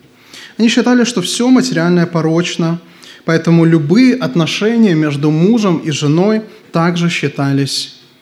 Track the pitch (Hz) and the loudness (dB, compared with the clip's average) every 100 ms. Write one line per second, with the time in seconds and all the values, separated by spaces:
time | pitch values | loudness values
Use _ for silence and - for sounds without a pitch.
0 | _ _ _ - - - 226 - 233 247 | _ _ _ -20 -14 -2 0 0 2 2
1 | 233 202 175 - 247 254 - 165 170 175 | 0 -2 -6 -2 2 2 2 -2 0 0
2 | 170 170 160 165 175 - 165 170 - - | 0 -2 -2 -2 -2 -4 -4 -4 -10 -20
3 | - - - 165 170 165 165 165 147 208 | -20 -12 -2 0 2 4 4 2 2 2
4 | 262 - 165 170 156 - 208 233 220 160 | 4 2 -2 -2 -2 -2 -2 2 2 2
5 | 151 143 151 156 185 240 202 175 156 135 | 0 -2 0 2 2 2 2 -2 -2 -4
6 | 147 160 202 220 220 - - 170 170 175 | 0 2 2 0 -4 -18 -8 -2 0 0
7 | 170 - 143 147 139 139 135 - - - | -2 -2 -6 -4 -2 -2 -2 -6 -10 -16
8 | _ _ | _ _